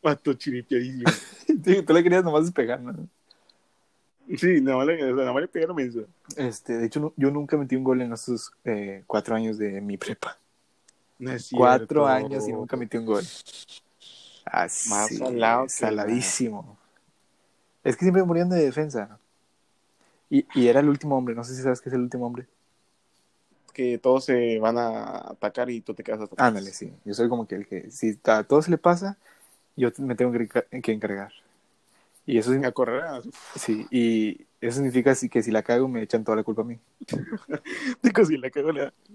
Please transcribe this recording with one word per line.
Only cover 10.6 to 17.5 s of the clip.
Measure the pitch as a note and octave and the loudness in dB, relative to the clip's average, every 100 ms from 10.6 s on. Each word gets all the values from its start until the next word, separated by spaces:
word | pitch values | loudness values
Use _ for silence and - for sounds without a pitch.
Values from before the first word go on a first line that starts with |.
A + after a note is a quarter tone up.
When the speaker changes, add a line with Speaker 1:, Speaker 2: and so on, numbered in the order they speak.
| _ _ _ _ _ _ | _ _ _ _ _ _
Speaker 1:
No | B2+ | -10
es | B2+ - | -10 -8
Speaker 2:
Cuatro | - B2 B2+ A2+ D3+ C#3+ | 4 6 6 4 2 4
Speaker 1:
cierto. | |
Speaker 2:
años | C3 A2 A#2+ G#2+ | 4 0 -4 -4
y | |
nunca | A2 A2+ B2+ | -6 -6 -8
metí | A#2 A#2 | -6 -6
un | A2+ | -2
gol. | G#2 F2+ - - - - - _ _ - - - - - | -2 -2 -12 -18 -20 -20 -20 _ _ -20 -20 -20 -16 -6
Así, | E2 E2+ - A2+ | -2 -2 -4 -4
Speaker 1:
Más | G2+ G#2+ G#2+ | -2 -2 -2
salado | B2+ B2 A2+ A#2 | -6 0 2 2
que | C3 | 0
Speaker 2:
saladísimo. | - A2+ G#2+ G#2 A#2 B2+ - A#2+ G#2 - - _ _ _ _ _ _ _ | -4 -2 -2 -2 -2 -2 -2 -4 -6 -14 -20 _ _ _ _ _ _ _